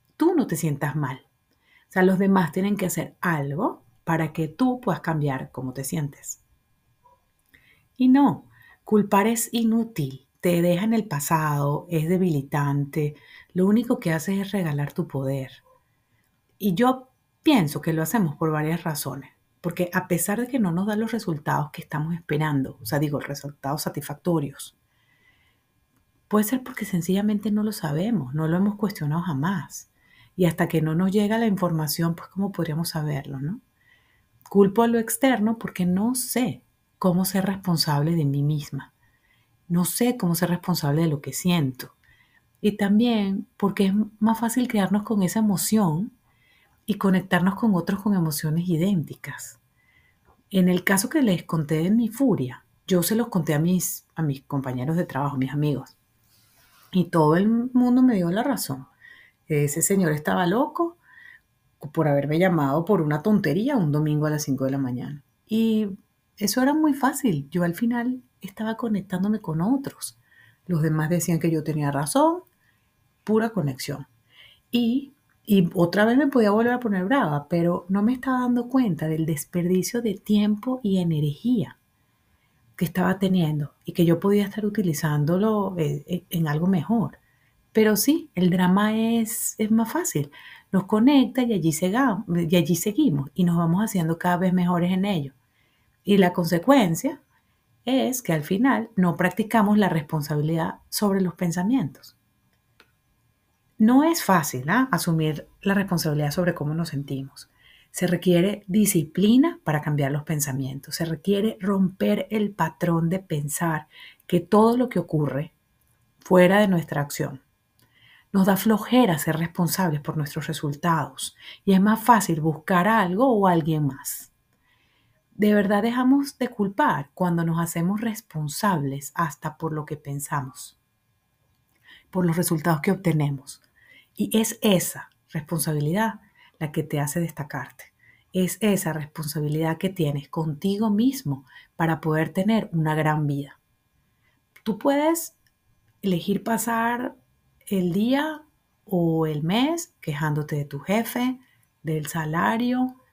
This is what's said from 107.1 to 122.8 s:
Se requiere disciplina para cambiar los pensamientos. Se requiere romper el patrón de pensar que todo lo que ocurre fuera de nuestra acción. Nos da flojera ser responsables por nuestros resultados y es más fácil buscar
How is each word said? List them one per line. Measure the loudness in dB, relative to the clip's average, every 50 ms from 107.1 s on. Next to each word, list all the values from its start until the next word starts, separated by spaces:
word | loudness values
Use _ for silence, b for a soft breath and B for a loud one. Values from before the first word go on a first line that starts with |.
| -6 -8 -8 -10 -14 -20 -20 _ b b b b b b b b
Se | b -2 -2
requiere | 0 0 2 2 4 4 4 4 2 0 -4 -4
disciplina | 0 2 2 4 4 2 0 0 -2 0 2 4 6 6 6 6 4 2 -2 -2
para | -2 -2 0
cambiar | 0 0 0 0 0 0
los | -2 -4 -4
pensamientos. | -4 -4 -4 -4 -4 -4 -4 -6 -6 -8 -12 -12 -10 -6
Se | -6 -4
requiere | -4 -6 -4 -2 0 0 0 0 -2 -4 -4
romper | -2 0 2 2 2 0 0 0 0 0 0 0 -2 -4
el | -4 -2 -2 -2
patrón | -2 -2 -2 -2 -2 -2 0 0 2 2 2 0
de | -2 -2
pensar | -4 -4 -6 -6 -4 -4 -4 -4 -2 -2 -2 -4 -6 B B B B B B B B
que | -2 -2 -2
todo | 0 2 4 4 6 6 4
lo | 2 0 -2
que | -2 -4
ocurre | -4 -2 -2 -2 -2 -2 -4 -4 -6 -8 _ _ _ _ _ _ _ _ _ _ _ _ _ _
fuera | -2 4 6 6 6 6 6 4
de | 4
nuestra | 4 2 0 0 -2 -4 -4
acción. | -4 -4 -6 -6 -6 -6 -8 -12 _ _ _ _ _ _ _ _ b b b b b b b b b b
Nos | b 2 4
da | 4 4
flojera | 4 4 2 2 2 0 2 4 4 4 4 2
ser | 0 0 -2 -2
responsables | -2 -2 -2 -2 0 0 0 0 0 0 0 0 -2
por | -4 -4 -4
nuestros | -4 -4 -4 -6 -8 -6
resultados | -6 -6 -4 -4 -6 -4 -2 -2 0 0 0 -2 -6 -8 -10 -12 -12 -12 B B B B B B
y | 4 4
es | 6
más | 6 4 2 4
fácil | 4 4 4 6 4 0 0 0
buscar | 0 -2 -2 -2 -2 0 2 2